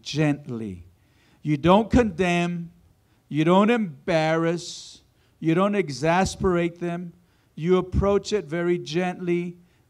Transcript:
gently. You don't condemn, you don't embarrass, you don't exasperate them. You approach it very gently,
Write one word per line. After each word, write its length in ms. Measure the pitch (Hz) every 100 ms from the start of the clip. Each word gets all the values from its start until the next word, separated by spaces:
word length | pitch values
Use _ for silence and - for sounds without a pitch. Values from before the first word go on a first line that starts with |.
gently. 840 | - 143 151 143 143 117 110 90 - _ _ _ _ _
You 140 | 147 147
don't 340 | 165 196 220
condemn, 800 | 254 226 160 180 175 175 175 170 _ _ _ _ _ -
you 160 | 143 156
don't 240 | 185 208
embarrass, 1300 | 240 202 135 - 165 156 165 165 170 - - - - _ _ _ -
you 140 | 156
don't 220 | 165 196 202
exasperate 1040 | 160 127 160 175 190 - 190 175 175 170
them. 340 | 175 170 175 - _ _ _ -
You 220 | 160 180
approach 560 | 180 - 196 202 196
it 120 | 208 156
very 340 | 170 175 175
gently, 760 | 139 160 180 180 180 175 175 175 _ _